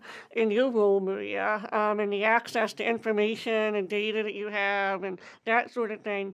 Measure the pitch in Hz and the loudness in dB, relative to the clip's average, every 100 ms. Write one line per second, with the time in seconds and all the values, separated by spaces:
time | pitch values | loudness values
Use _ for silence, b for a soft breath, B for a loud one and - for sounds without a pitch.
0 | B B B - 220 208 262 233 208 196 | B B B 0 2 4 2 4 4 4
1 | 190 202 202 202 196 214 208 214 214 208 | 2 -4 -4 -2 0 0 -2 0 2 2
2 | 208 202 214 233 - 240 220 - 226 226 | 0 0 2 2 2 -2 -2 -2 -2 -2
3 | 226 214 214 220 247 220 214 208 185 208 | 0 2 2 0 -2 0 2 0 -2 -2
4 | 214 214 214 202 208 208 196 202 196 190 | -2 -2 -4 -6 -4 -2 0 2 0 -2
5 | 190 180 B B - 233 - 247 226 214 | -4 -8 B B 0 2 2 -4 -4 -4
6 | 214 202 196 | -4 -4 -4